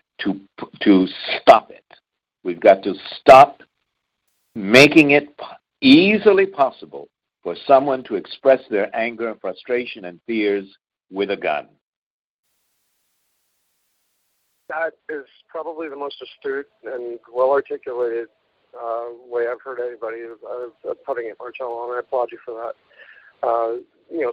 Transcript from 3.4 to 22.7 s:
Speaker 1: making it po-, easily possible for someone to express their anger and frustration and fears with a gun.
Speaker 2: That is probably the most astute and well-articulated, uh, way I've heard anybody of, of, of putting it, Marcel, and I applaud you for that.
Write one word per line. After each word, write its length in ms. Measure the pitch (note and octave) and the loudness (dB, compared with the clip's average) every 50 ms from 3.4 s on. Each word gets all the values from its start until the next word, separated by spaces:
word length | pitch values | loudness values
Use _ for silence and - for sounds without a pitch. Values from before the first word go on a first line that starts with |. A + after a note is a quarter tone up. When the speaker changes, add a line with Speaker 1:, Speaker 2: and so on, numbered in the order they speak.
| C#3+ - - - - _ _ _ _ _ _ _ _ _ _ _ _ _ _ _ _ _ _ | 10 8 4 -4 -20 _ _ _ _ _ _ _ _ _ _ _ _ _ _ _ _ _ _
Speaker 1:
making 580 | A2+ F#2+ G2 A2+ C3 D3 D3 D3 E3 D3 C#3+ | -10 -2 4 6 8 8 8 8 6 6 6
it 240 | C#3+ D3 D3 - _ - | 4 2 0 -2 _ -18
po-, 80 | - - - - _ _ _ _ | -18 -18 -18 -20 _ _ _ _
easily 640 | C#3 C3 C#3 D#3+ F#3 G3+ A3 G3 G#3 G#3+ G3 F#3+ G3 | 6 8 8 8 8 6 2 2 2 2 4 4 2
possible 640 | F#3+ - C#3+ C3+ A#2+ - - F#2 D2+ - C#2+ C#2+ - _ _ _ _ _ _ | -2 0 -2 -2 -2 -2 -8 -18 -18 -18 -18 -18 -20 _ _ _ _ _ _
for 140 | _ F2 E2+ - - | _ -12 -10 -8 2
someone 380 | - C3+ C3 C#3 D3 C3 B2+ B2 | 4 4 4 4 2 -4 -4 -6
to 120 | - A2 | -6 -8
express 440 | F2+ - - - - - C3+ C3 C3 - - | -8 -8 -10 -16 -2 2 2 2 2 0 -4
their 240 | A2 G2 G#2 - - | -4 -4 -4 -4 -4
anger 360 | A#2 A2+ A#2 A#2 A2 A#2 A2+ | -6 -6 -6 -6 -8 -8 -10
and 100 | G#2 - | -10 -10
frustration 640 | - F#2+ F2+ - - - B2 B2 B2 A2+ - A2+ F#2+ | -12 -12 -12 -12 -8 -6 -6 -6 -6 -8 -12 -14 -16
and 140 | F2 F2 E2+ _ | -16 -18 -16 _
fears 400 | - A2+ A2 G#2 G2+ G2+ G2+ G2 G2 _ _ _ _ _ _ _ _ | -6 -4 -2 -2 -2 -2 -2 -6 -10 _ _ _ _ _ _ _ _
with 200 | F#2 G2 G2 G2 | -8 -6 -6 -4
a 60 | G2 | -6
gun. 320 | F#2 - E2 D2+ C#2+ - _ _ _ _ _ _ _ _ _ _ _ _ _ _ _ _ _ _ _ _ _ _ _ _ _ _ _ _ _ _ _ _ _ _ _ _ _ _ _ _ _ _ _ _ _ _ _ _ _ _ _ _ _ _ _ _ _ _ _ _ - | -6 -4 -6 -6 -6 -8 _ _ _ _ _ _ _ _ _ _ _ _ _ _ _ _ _ _ _ _ _ _ _ _ _ _ _ _ _ _ _ _ _ _ _ _ _ _ _ _ _ _ _ _ _ _ _ _ _ _ _ _ _ _ _ _ _ _ _ _ -12
Speaker 2:
That 240 | D#3 D#3+ E3 D#3 - _ _ - | -8 -6 -6 -6 -8 _ _ -14
is 180 | D#3 C#3+ B2+ - _ _ _ _ | -12 -12 -14 -16 _ _ _ _
probably 400 | - E3 D#3 E3+ D#3+ D#3 E3 D3 | -14 -12 -12 -12 -12 -12 -12 -12
the 80 | C#3 | -10
most 260 | C#3+ C#3+ C#3 - - | -10 -10 -12 -12 -14
astute 460 | B2+ - - _ - C#3 C3+ C#3 C#3 - _ _ - | -18 -20 -20 _ -10 -8 -8 -8 -10 -12 _ _ -16
and 340 | A2+ C3 B2 A#2+ A#2+ A#2 A2+ - A2+ | -14 -12 -12 -12 -12 -14 -14 -18 _
well-articulated, 960 | A#2 B2 C3 C3 C#3+ C#3 C3+ - D3 C#3 - C3+ A#2+ B2 B2 A#2 A#2 A#2 A#2 - _ _ _ _ _ _ _ _ - B2 | -2 0 0 2 2 0 -2 -4 -10 -10 -10 -10 -6 -6 -4 -4 -4 -6 -8 -10 _ _ _ _ _ _ _ _ -20 -14
uh, 260 | A#2+ A#2 A2+ A#2 A#2+ A#2+ A#2+ A#2+ B2+ | -10 -8 -8 -8 -8 -12 -14 -18 -16
way 200 | B2 A#2+ A#2+ A#2 A#2 | -8 -6 -4 -4 -4
I've 100 | B2 A2+ | -6 -8
heard 200 | - C3+ B2+ A#2+ | -12 -12 -10 -8
anybody 420 | B2 B2 A#2+ A2 A#2 A2 A2+ A#2 | -8 -10 -10 -10 -10 -12 -10 -12
of, 160 | A#2 A2+ A#2 - - A2 | -14 -16 -18 -18 -16 -14
of, 220 | A#2+ B2 B2 A#2 - _ - - | -12 -12 -12 -14 -16 _ -10 -10
of 160 | A#2+ - _ | -10 -10 _
putting 220 | C#3 B2+ A#2+ A#2 | -8 -8 -8 -8
it, 100 | A2 G2+ - | -10 -12 -14
Marcel, 460 | B2 B2 A#2+ - C3 A#2+ A#2 A#2 A#2+ A#2+ | -16 -16 -14 -12 -12 -10 -10 -10 -10 -10
and 80 | B2 | -10
I 40 | B2 | -10
applaud 280 | A#2+ - C3+ B2 A#2+ - | -8 -4 -4 -4 -4 -4
you 80 | A#2+ - - | -8 -14 -16
for 100 | B2 A2+ | -16 -14
that. 920 | A2+ A#2+ A#2 | -12 -12 -14